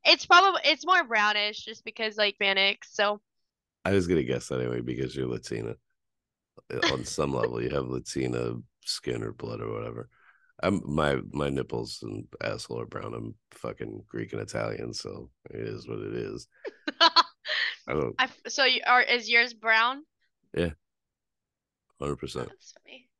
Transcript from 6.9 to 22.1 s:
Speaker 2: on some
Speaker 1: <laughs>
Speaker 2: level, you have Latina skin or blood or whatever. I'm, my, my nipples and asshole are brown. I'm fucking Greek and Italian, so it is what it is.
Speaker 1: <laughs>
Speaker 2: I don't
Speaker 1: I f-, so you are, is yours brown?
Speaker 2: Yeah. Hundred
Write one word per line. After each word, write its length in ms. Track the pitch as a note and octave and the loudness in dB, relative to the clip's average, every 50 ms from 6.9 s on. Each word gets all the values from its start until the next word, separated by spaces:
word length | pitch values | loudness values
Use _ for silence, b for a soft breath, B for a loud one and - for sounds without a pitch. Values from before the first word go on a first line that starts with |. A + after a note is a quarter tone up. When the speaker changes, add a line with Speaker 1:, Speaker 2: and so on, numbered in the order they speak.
| C#2 | -2
Speaker 2:
on 100 | C2 B1 | -2 -6
some 300 | - - - D2+ C#2 C2 | -6 -2 -2 0 0 0
Speaker 1:
<laughs> 20 | |
Speaker 2:
level, 260 | B1 A1+ A#1 A#1 A1+ | 0 -2 -2 -2 -2
you 80 | A#1+ B1+ | -4 -2
have 160 | C#2+ C#2 C2 | -2 -2 -2
Latina 680 | B1 C2 C2 - - - C#2 C2 B1 B1 A#1+ A#1+ A#1 A#1 A#1+ A#1 _ _ _ _ | -2 -6 -6 -6 -6 -4 -2 -2 -2 -2 -2 -2 -4 -6 -8 -10 _ _ _ _
skin 380 | - - - - - A#1+ A1+ A1 | -8 -8 -6 -6 -6 -6 -4 -6
or 100 | A1 A1 | -8 -8
blood 260 | - - A1 A1+ G#1+ | -10 -10 -10 -8 -8
or 120 | A1 A1 A1 | -8 -8 -6
whatever. 340 | A1 A1 A1+ A#1 A#1 - b b b b b b b b b b - | -6 -8 -8 -10 -10 -14 b b b b b b b b b b -2
I'm, 180 | - F#2 G2+ F2+ - | 0 0 0 0 -2
my, 320 | - D2 D#2 D2+ D2 C#2 B1+ G1+ G1+ - | -2 0 2 4 4 2 0 -2 -6 -4
my 160 | D2 D2 C#2+ | -2 -2 0
nipples 500 | C#2 C2 A#1+ - A#1+ A#1 A1+ A#1 - - A1+ | 0 -2 -4 -2 -4 -6 -6 -6 -10 -10 -10
and 220 | G#1+ G#1 A1 A1+ - - - | -8 -8 -10 -10 -12 -10 -6
asshole 380 | - A1+ G#1+ A#1 - - A#1 A#1 | -4 -4 -4 -6 -8 -8 -8 -8
are 40 | A#1 | -8
brown. 280 | A1 - - - - A#1 | -8 -10 -10 -8 -8 -8
I'm 220 | A#1 - - - _ _ _ | -8 -8 -10 -12 _ _ _
fucking 520 | - - - A1+ G#1+ - A1+ G#1+ G#1+ G#1 A1 | -16 -10 -10 -10 -8 -8 -10 -10 -10 -14 -14
Greek 240 | _ - A#1 A1 A1 | _ -10 -10 -8 -8
and 100 | A#1 A1 | -8 -8
Italian, 520 | G#1+ G#1+ - A1 A1 A1 G#1+ G1+ A1+ A#1 - | -8 -6 -4 -4 -4 -4 -6 -6 -8 -8 -8
so 360 | - - G1+ G1+ - - C2+ _ _ _ - | -8 -10 -10 -12 -12 -16 -18 _ _ _ -14
it 100 | - A1 A1 | -10 -8 -8
is 180 | A1 A1 A#1 A#1 | -8 -8 -10 -10
what 120 | A#1+ A1+ G#1+ | -10 -8 -8
it 140 | G1+ G#1 A1 | -6 -6 -6
is. 340 | A#1+ A1 G1+ A1 A#1 - _ b b b - | -6 -6 -6 -8 -10 -12 _ b b b -16
Speaker 1:
<laughs> 300 | - _ _ - - - | -16 _ _ -10 2 4
Speaker 2:
I 120 | E4 - - E4+ - - _ _ B B B B B B B B B | 4 6 6 4 2 2 _ _ B B B B B B B B B
don't 280 | - C2 D2+ C#2 A#1+ - - | -2 0 0 0 -2 0 -2
Speaker 1:
I 60 | B3+ | -2
f-, 140 | C4 - _ _ | -2 -4 _ _
so 160 | A#3+ - - C4+ | -6 0 2 4
you 180 | B3+ B3+ A#3+ - | 4 4 2 4
are, 140 | - B3 B3 | 4 6 6
is 280 | A#3+ - A#3+ B3 A3 A3 | 6 4 2 0 0 2
yours 240 | A#3+ A#3 A#3+ B3 A#3 | 4 4 4 2 -2
brown? 520 | G#3+ A3 A3+ A3 A3+ A3+ A#3+ C4 C#4+ D4+ _ _ _ _ _ _ _ _ _ - | -4 2 4 4 6 4 4 0 -4 -12 _ _ _ _ _ _ _ _ _ -2
Speaker 2:
Yeah. 140 | - F2 E2+ D#2 _ _ _ _ _ _ _ _ _ _ _ _ _ _ _ _ _ _ _ _ _ _ _ _ _ | -2 -2 -2 -2 _ _ _ _ _ _ _ _ _ _ _ _ _ _ _ _ _ _ _ _ _ _ _ _ _
Hundred 180 | C#2 C#2+ | -4 -4